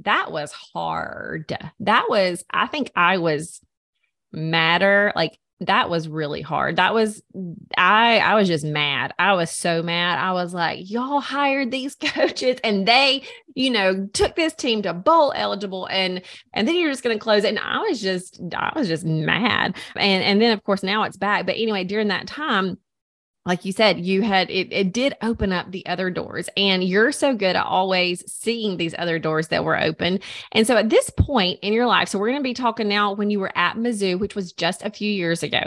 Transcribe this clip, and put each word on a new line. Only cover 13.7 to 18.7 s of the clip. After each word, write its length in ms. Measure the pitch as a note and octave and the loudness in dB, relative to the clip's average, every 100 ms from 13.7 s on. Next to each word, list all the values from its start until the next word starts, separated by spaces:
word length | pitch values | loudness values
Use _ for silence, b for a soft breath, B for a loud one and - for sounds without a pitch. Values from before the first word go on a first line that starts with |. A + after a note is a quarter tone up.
| A3 F#3+ F#3+ G3 | 2 2 2 -2
took 280 | - G4+ - | 0 0 2
this 200 | D#4+ - | -2 0
team 260 | C4+ A3 | -2 0
to 120 | F#3+ F3 | -2 0
bowl 380 | A#3+ E4 C#4 - | 4 4 4 2
eligible 520 | G#3 G3+ G3+ F#3 - | -2 -4 -6 -8 -4
and, 320 | F#3+ F#3 F3+ B B B | -2 0 -2 B B B
and 140 | - A3+ | -2 0
then 80 | F4 | 2
you're 140 | D#4+ | 0
just 140 | C4+ | 0
gonna 160 | A#3+ G#3+ | -2 -2
close 240 | A3 G#3 | 2 2
it." 60 | G3 | 2
And 100 | G#3+ | 0
I 180 | - C4+ | -2 -2
was 240 | G#4+ B3+ | -2 -2
just, 400 | F#3+ F#3 F3+ - F3 - | -2 -4 -6 -12 -8 -4
I 180 | - | -2